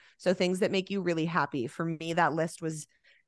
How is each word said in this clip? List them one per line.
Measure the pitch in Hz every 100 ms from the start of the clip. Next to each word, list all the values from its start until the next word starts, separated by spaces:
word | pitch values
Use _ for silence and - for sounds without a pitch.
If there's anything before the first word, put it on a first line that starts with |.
| - _
So | 180
things | 185 180 185
that | 196
make | 190 190
you | 196
really | 175 160 165
happy. | 165 143 143 120
For | -
me, | 165 160 165
that | 165 160
list | 160 165 -
was | 160 156 - _ _ _